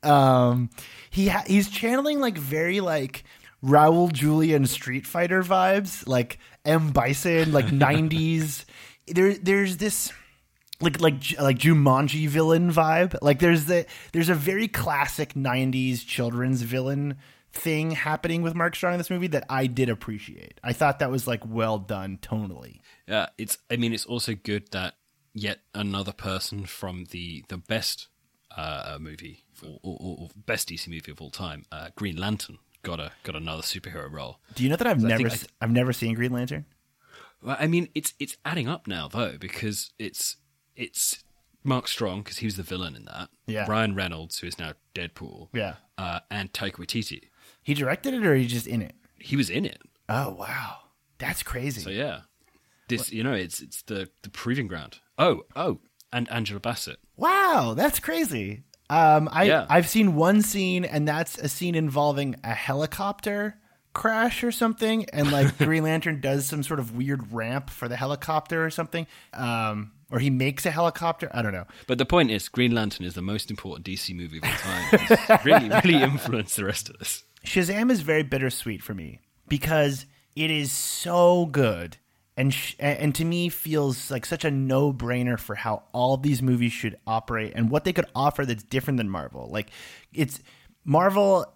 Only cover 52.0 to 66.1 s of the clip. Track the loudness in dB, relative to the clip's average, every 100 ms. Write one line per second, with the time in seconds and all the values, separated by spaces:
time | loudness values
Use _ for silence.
52 | -6 -8 -14 _ _ _ _ _ _ -4
53 | -4 -4 -2 -2 -4 -10 -12 -16 -10 -8
54 | -8 _ -20 -10 -4 -4 -4 -8 -12 -20
55 | _ 0 2 2 -4 -6 -4 -4 _ _
56 | _ -6 -4 -6 -6 -6 -6 -6 -8 -14
57 | _ -4 0 2 4 2 0 0 0 0
58 | -4 -2 -2 -2 -6 -10 -16 _ _ 4
59 | 6 6 4 2 4 4 4 4 4 4
60 | 4 6 4 6 4 0 0 0 0 0
61 | 0 0 -4 -4 -6 -4 -2 0 0 2
62 | 0 0 -4 -6 -6 -6 -2 -2 -2 -4
63 | -6 -4 -4 -4 -4 -8 _ _ _ -2
64 | 0 2 2 2 -2 2 0 2 0 0
65 | -2 0 2 6 4 4 2 2 2 0
66 | -2